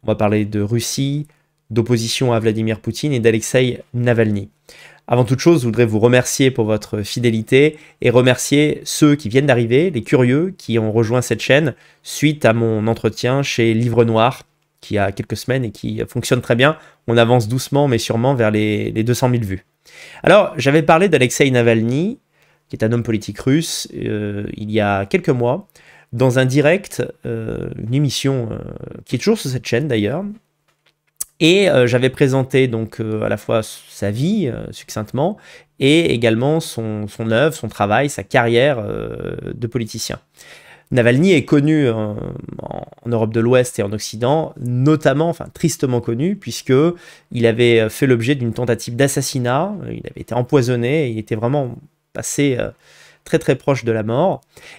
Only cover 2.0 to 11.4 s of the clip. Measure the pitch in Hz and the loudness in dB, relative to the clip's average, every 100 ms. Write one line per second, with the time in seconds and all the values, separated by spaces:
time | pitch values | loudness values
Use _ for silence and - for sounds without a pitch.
2 | 113 - 127 117 110 107 110 107 117 113 | 0 -2 0 0 0 -2 -2 -4 -6 -6
3 | 151 127 113 110 - 131 127 120 - 120 | -2 0 2 2 0 0 0 -4 -8 -2
4 | 120 113 107 101 101 _ _ - - - | 0 2 2 0 -6 _ _ -20 -20 -20
5 | - 123 127 131 170 160 120 107 117 107 | -4 0 0 2 4 4 2 2 2 4
6 | 120 123 - - 131 123 107 107 - 107 | 4 4 2 0 0 0 -2 -2 -4 -8
7 | 101 127 120 113 110 135 151 151 - - | -6 -2 0 0 2 4 4 0 -14 -4
8 | 123 120 127 127 - 143 151 147 - - | 2 4 4 2 2 2 2 0 -8 2
9 | 151 143 104 131 143 120 117 127 185 131 | 4 4 0 0 2 2 2 2 2 -2
10 | 107 139 123 139 190 185 - 113 110 110 | 0 2 4 2 -2 -6 -4 -2 0 0
11 | 107 123 - 113 | 0 0 -2 -2